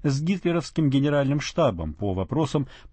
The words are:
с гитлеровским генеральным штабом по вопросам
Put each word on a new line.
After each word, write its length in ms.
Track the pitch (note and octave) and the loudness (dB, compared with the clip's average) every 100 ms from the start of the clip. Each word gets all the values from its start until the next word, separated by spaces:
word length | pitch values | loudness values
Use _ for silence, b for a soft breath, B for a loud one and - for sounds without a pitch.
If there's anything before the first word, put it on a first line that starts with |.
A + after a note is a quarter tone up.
с 200 | D3 C3+ | -2 -2
гитлеровским 640 | D#3+ G3 F3 E3+ - - D3+ | 0 0 0 -2 -2 0 2
генеральным 540 | C3+ C#3+ D3 C3+ D3 | 2 2 2 2 0
штабом 500 | - - D3 F2 D#2+ | -2 0 0 0 -6
по 220 | D2+ G2+ | -4 -4
вопросам 520 | F#2 F#2 C#3+ D3+ D3+ C3+ B B | -2 -2 -2 0 -2 -4 B B